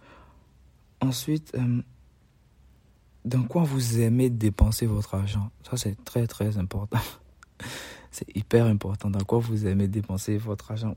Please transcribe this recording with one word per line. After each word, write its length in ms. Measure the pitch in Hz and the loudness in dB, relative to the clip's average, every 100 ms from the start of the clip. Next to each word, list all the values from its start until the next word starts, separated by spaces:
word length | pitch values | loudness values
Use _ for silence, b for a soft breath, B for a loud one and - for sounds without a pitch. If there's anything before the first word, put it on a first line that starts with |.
| b b b b b _ - _ _ - | b b b b b _ -20 _ _ -4
Ensuite, 520 | 135 123 - 156 - 127 | -2 -2 -2 -4 -2 -2
euh, 260 | 123 120 - - - _ _ _ _ _ - _ _ _ _ _ | 0 0 -4 -16 -20 _ _ _ _ _ -20 _ _ _ _ _
dans 180 | 123 123 | -2 0
quoi 220 | 123 175 | 2 2
vous 340 | 151 135 120 117 | 2 2 0 2
aimez 320 | 113 120 127 | 4 4 2
dépenser 560 | 117 107 - 107 - 113 | 2 2 4 4 4 0
votre 280 | 104 - | 0 -2
argent ? 360 | 95 98 104 104 - - | -2 -2 -2 -4 -8 -8
Ça, 80 | 123 | -6
c'est 260 | 104 98 | -4 -6
très, 220 | - 123 117 | -4 -2 -2
très 320 | - 104 104 | -2 -2 0
important. 420 | 92 98 104 - | -2 -4 -2 -2
<laughs> 1080 | - - - - - - - - - - - | -2 -8 -20 -20 -20 -16 -12 -12 -14 -18 -16
C'est 140 | - - - | -14 -8 -6
hyper 300 | - 117 113 | 2 4 6
important. 420 | 104 95 101 104 | 2 0 -4 -2
Dans 160 | 98 | -2
quoi 140 | 98 117 | 2 0
vous 280 | 117 107 101 | 0 -2 0
aimez 200 | 98 98 | 2 2
dépenser 500 | 104 101 95 - 104 | 0 -4 -4 -2 -4
votre 360 | 110 101 - | -4 -8 -8
argent ? 240 | 110 113 | -6 -6